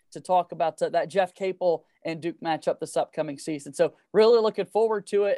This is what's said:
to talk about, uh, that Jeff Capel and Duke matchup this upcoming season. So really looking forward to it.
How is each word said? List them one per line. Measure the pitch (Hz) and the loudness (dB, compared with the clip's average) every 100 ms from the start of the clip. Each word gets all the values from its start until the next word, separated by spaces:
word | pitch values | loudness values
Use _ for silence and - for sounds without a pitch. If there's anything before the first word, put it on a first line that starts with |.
| _ | _
to | 156 | -16
talk | - 180 175 | 0 0 0
about, | 165 165 - | -4 -4 -2
uh, | 165 | -2
that | 165 151 | -2 0
Jeff | 185 180 - | 0 -2 -2
Capel | 190 180 180 160 - _ | -6 -2 0 0 -4 _
and | 160 160 | -8 -6
Duke | 165 160 | -8 -6
matchup | 165 156 - - | -4 -2 -2 -4
this | 156 165 | -4 -4
upcoming | - - 156 139 | -4 -4 -6 -8
season. | - 147 143 139 | -8 -8 -8 0
So | 160 - _ | 0 -2 _
really | 202 220 233 | 4 6 6
looking | 220 208 180 | 2 -2 -2
forward | 208 220 208 - | 0 0 0 -2
to | 202 | 0
it. | 202 | 0